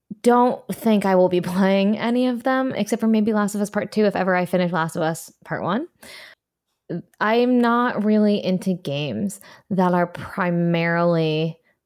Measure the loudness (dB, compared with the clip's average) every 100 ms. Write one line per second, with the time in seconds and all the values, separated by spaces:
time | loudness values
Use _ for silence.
0 | _ -2 4 4 4 0 -8 -4 0 2
1 | 4 4 4 2 -2 0 2 2 2 0
2 | -2 0 0 -2 -2 0 -2 -4 -4 -2
3 | 0 2 2 0 -2 -2 -4 -4 -4 0
4 | 0 2 0 0 0 0 0 -2 -2 -2
5 | -2 -4 -10 -20 -10 -6 -4 -4 -6 _
6 | -20 -20 -20 -20 _ _ _ _ -12 -10
7 | -10 _ 0 2 4 4 4 2 0 0
8 | 2 4 4 2 0 -2 -2 -4 -4 -6
9 | -4 -4 -6 -6 -16 -20 _ 0 2 2
10 | -2 -4 -12 -6 -2 0 0 0 0 0
11 | 2 2 0 0 -2 -6 _ _